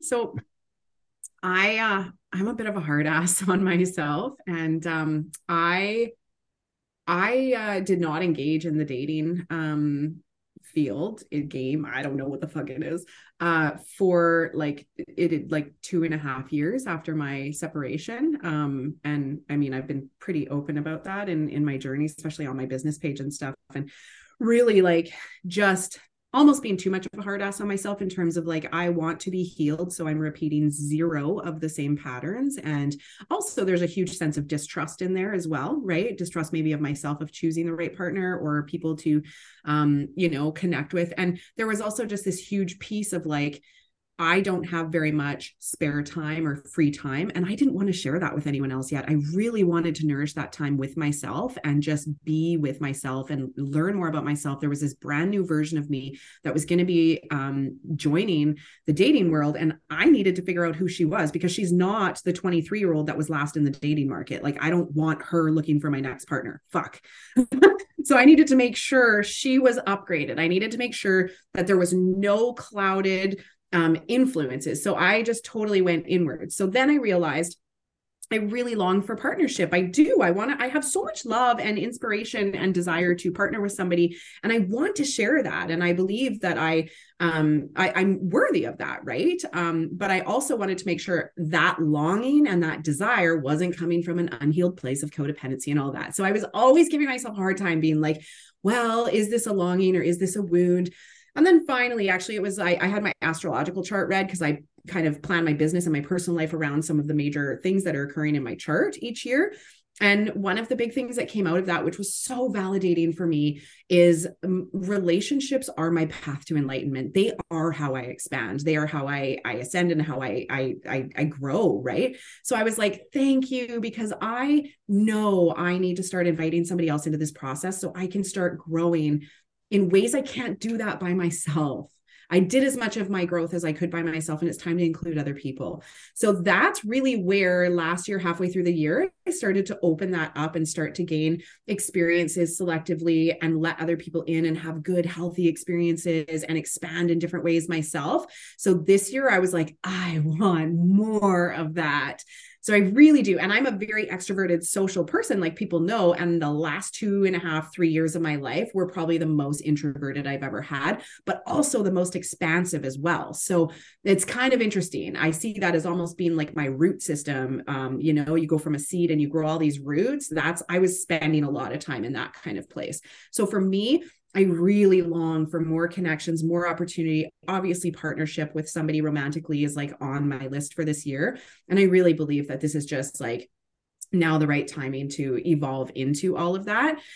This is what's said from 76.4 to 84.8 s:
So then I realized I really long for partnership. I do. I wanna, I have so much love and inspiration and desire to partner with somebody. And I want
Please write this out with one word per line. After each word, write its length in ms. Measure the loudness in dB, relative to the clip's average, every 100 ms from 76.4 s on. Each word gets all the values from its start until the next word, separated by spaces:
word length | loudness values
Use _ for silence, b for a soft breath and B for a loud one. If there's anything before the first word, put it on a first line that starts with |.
| -6
So 140 | -2 0
then 240 | 2 4
I 60 | 4
realized 600 | 4 2 2 0 -4 -8 _ _ _ _ _ -16 -6
I 60 | -4
really 380 | -2 -2 -2
long 280 | 0 2 2
for 140 | 0 -4
partnership. 540 | -2 0 0 0 0
I 100 | 2
do. 380 | 2 4 6 6
I 80 | 4
wanna, 260 | 2 0 -2
I 100 | 0
have 160 | 0
so 180 | 0 -2
much 240 | -4 -6 -2
love 340 | 2 4 2
and 160 | 0 -2
inspiration 800 | -2 -4 -4 -4 -4 -2 -2
and 180 | 0 0
desire 420 | 2 0 2 2 2
to 160 | 0
partner 280 | 0 -2 0
with 120 | -4
somebody. 440 | -2 0 4 2 0 B B
And 80 | 0
I 100 | 2
want 360 | 2 0